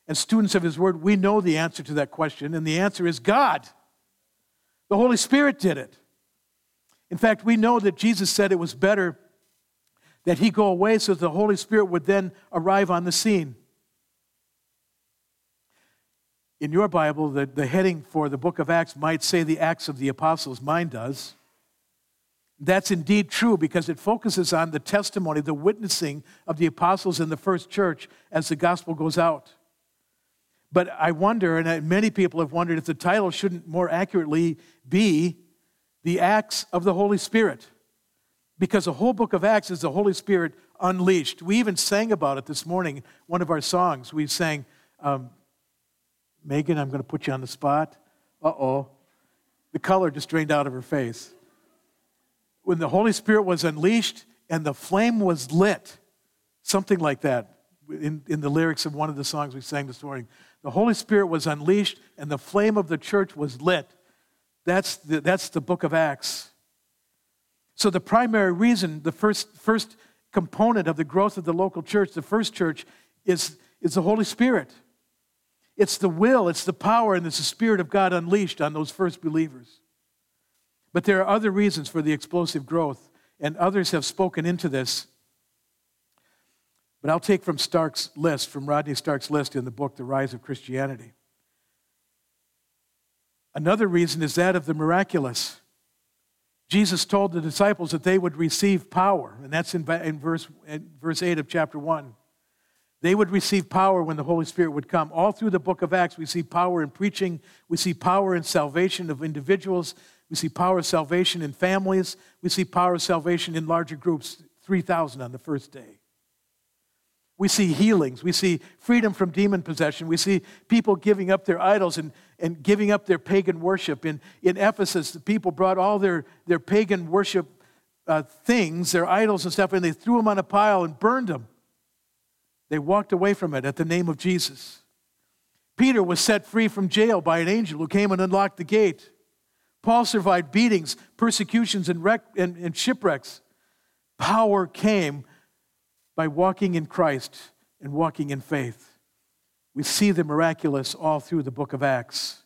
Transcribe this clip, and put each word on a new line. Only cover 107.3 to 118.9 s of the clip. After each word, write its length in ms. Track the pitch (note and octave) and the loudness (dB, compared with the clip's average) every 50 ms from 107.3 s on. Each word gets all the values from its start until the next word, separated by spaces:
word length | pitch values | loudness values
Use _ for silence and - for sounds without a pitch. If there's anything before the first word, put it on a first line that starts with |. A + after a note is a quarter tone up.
| E3+ D3+ _ _ - _ _ | -4 -6 _ _ -20 _ _
We 100 | - E3+ | -6 -4
see 160 | E3+ - F#3 D#3 | -2 -2 -2 -2
power 420 | - - F3+ F#3 G3 G3 F#3+ F3+ | 0 0 2 2 2 2 2 0
in 80 | E3+ D#3 | -2 -2
salvation 640 | - - E3+ D3 C#3+ C#3 E3+ F#3 F#3+ - - F3+ D#3+ | -2 0 0 0 0 0 0 0 0 0 -4 -6 -6
of 140 | D3 B2+ D#3+ | -6 -6 -6
individuals. 720 | D#3+ D3 D3 C3 D3+ G3 F#3+ - F#3+ F#3 F3+ E3+ - - _ - _ _ _ _ - | -6 -6 -4 -2 0 0 0 0 -2 -2 -2 -2 -6 -10 _ -20 _ _ _ _ -10
We 60 | D#3+ | -8
see 120 | - E3+ D3+ | -6 -6 -4
power 280 | - - F3 F#3 F#3+ | -2 0 0 2 2
of 80 | F3+ D#3+ | 0 0
salvation 560 | - F3+ D#3+ D#3 C3+ F3 F3+ F#3 - - F3 | 0 0 -2 0 0 0 0 0 0 -2 -4
in 100 | D#3 C#3+ | -6 -8
families. 640 | C3 - F3+ F#3 F#3+ G3 G3 F#3+ F#3+ F#3+ F3+ - - - _ _ _ _ | -6 -2 -2 0 0 0 0 0 0 0 0 -2 -6 -16 _ _ _ _
We 60 | - | -6
see 160 | F3+ - G3 F3 | -4 -2 -2 -2
power 300 | - - F3+ F3+ F3+ F3+ | -2 0 2 2 2 2
of 80 | E3 | 0
salvation 540 | - - F3 E3 D3+ F3 F3 E3+ - F3 D#3+ | 0 -2 -2 -2 0 -2 -2 -2 -2 -4 -6
in 120 | D#3+ D#3+ | -6 -4
larger 300 | D#3 E3 E3+ E3+ - E3 | -2 -2 -2 -2 -4 -8
groups, 460 | C3+ - F3+ E3 C#3 - - - - - _ _ _ _ | -6 -4 -2 -2 -2 -4 -10 -18 -18 -20 _ _ _ _
three 180 | - F#3+ F3+ | -2 -2 0
thousand 420 | E3+ - F3 E3 D#3+ C3+ A#2+ C3+ B2+ | 0 0 0 0 -2 -2 -4 -10 -12
on 100 | A#2+ B2+ | -12 -12
the 60 | B2+ | -12
first 340 | - E3 D3 C3 - - - | -6 -6 -6 -6 -6 -10 -20
day. 240 | C3+ - - - _ _ _ _ _ _ _ _ _ _ _ _ _ _ _ _ _ _ _ _ _ _ _ _ _ _ _ _ | -20 -20 -20 -20 _ _ _ _ _ _ _ _ _ _ _ _ _ _ _ _ _ _ _ _ _ _ _ _ _ _ _ _
We 100 | - G3 | -2 0
see 260 | F#3 - - G3 F3 D3+ | 0 2 4 2 2 4
healings. 500 | C3 G3+ A3 G#3+ F3+ D3 C3 B2+ - - | 4 4 6 6 4 4 2 -2 -4 -4
We 100 | F3+ E3+ | -2 0
see 280 | - F#3+ F#3 E3+ - - - _ | 0 2 0 0 0 -4 -10 _
freedom 360 | _ - - | _ -2 2